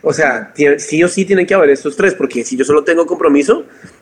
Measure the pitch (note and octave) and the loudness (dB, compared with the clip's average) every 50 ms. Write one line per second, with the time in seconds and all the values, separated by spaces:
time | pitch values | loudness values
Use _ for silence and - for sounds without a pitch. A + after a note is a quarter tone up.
0 | - D#3+ D3 - D#3 C#3 B2 A2+ G#2+ - - - D3 C#3+ C#3+ D3 - - E3 D#3 | -2 -4 -2 0 0 -2 -2 -4 -8 -12 -4 0 2 2 2 0 -2 -6 -2 0
1 | E3+ F3+ F3 G3 F#3+ F3+ G3+ F#3 F3+ F3+ F#3+ G3 E3 C#3+ C#3 C3+ - D3+ C3+ - | 0 0 0 -2 -2 0 0 0 0 0 2 2 4 4 2 2 -2 -8 -4 0
2 | F#3 F#3+ F#3 - C#3 C3 - B2 A2+ - C3 B2+ C3+ C3+ D3 D3+ D3 - E3+ E3 | 0 0 0 0 -4 -4 -4 -6 -6 -6 -4 -4 0 2 2 0 2 0 0 0
3 | E3+ - F3+ - F3 D#3+ C#3+ C#3+ C#3+ C#3 A#3 E4+ - - - - - - - _ | 0 -2 -2 0 2 2 2 2 2 2 0 -2 -2 -12 -20 -20 -20 -20 -20 _